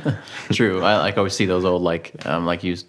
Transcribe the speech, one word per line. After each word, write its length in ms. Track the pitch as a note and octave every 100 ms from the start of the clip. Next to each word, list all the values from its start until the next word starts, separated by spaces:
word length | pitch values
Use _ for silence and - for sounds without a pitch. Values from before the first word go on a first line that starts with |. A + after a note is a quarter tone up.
| -
<laughs> 420 | G#2+ - - -
True. 320 | G2+ A2+ F#2
I, 140 | F2+ G#2
like, 200 | E2+ G2+
always 160 | G2
see 140 | - G2
those 180 | F2+ F#2
old, 160 | F2+
like, 320 | F2 E2+ - - -
um, 180 | E2 E2+
like 180 | F2
you, 120 | F#2 E2+